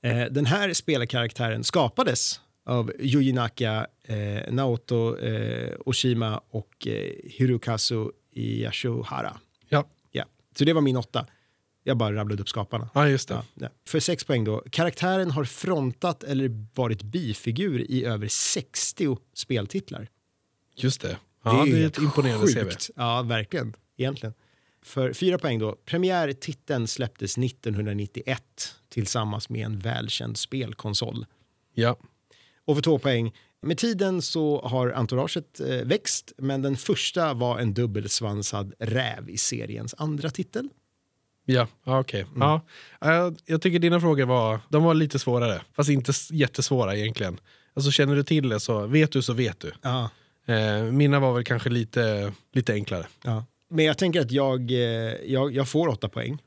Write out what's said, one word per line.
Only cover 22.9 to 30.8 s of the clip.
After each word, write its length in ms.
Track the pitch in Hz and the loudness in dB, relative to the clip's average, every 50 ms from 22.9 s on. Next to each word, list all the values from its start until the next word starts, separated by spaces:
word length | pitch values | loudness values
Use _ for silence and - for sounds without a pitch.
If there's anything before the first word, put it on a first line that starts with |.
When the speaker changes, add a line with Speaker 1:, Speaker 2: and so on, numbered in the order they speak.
| - | -6
Speaker 1:
Ja, 260 | - 120 117 117 123 123 | -4 -2 -2 0 0 0
verkligen. 520 | 117 117 113 107 - - 165 127 110 107 - _ _ _ | 0 -2 -2 -2 -2 -4 -4 -4 -4 -8 -12 _ _ _
Egentligen. 380 | _ 127 131 139 127 - 110 110 _ _ _ _ _ _ _ _ _ _ | _ -4 -4 -4 -4 -8 -12 -12 _ _ _ _ _ _ _ _ _ _
För 280 | - - 139 131 127 127 | -10 -4 -2 -2 0 0
fyra 260 | - 180 185 180 180 | 0 2 2 2 2
poäng 200 | - 147 120 113 | 0 0 0 0
då. 180 | 107 107 101 - _ | 0 -2 -4 -8 _
Premiärtiteln 1000 | - - 170 180 185 185 175 165 143 139 131 - - 143 - _ - 151 127 117 | -4 -2 0 2 2 2 2 0 0 -4 -6 -8 -10 -10 -10 _ -4 -2 -2 0
släpptes 500 | 110 - - 127 117 _ _ - 98 - | -2 -2 -4 -4 -6 _ _ -6 -6 -2
nittonhundranittioett 1400 | - 123 123 117 _ - 117 104 101 107 107 101 101 104 101 _ - - - 131 - - _ _ - - - - _ _ _ | -2 -2 -2 -2 _ -6 -4 -4 -2 -2 -2 -4 -4 -6 -6 _ -10 -4 -4 -6 -6 -6 _ _ -12 -12 -12 -12 _ _ _
tillsammans 600 | - - 107 98 - 123 110 107 104 104 - - | -6 -4 -4 -2 -2 -2 -2 -2 -4 -6 -8 -8
med 180 | 120 113 110 | -8 -6 -6
en 120 | 110 107 101 | -6 -6 -4
välkänd 580 | 95 110 123 123 117 113 - - 120 117 113 | -4 -4 -4 -4 -4 -4 -6 -6 -6 -6 -6
spelkonsol. 880 | - - - - 135 127 107 110 _ | -6 -6 -6 -6 -6 -6 -6 -10 _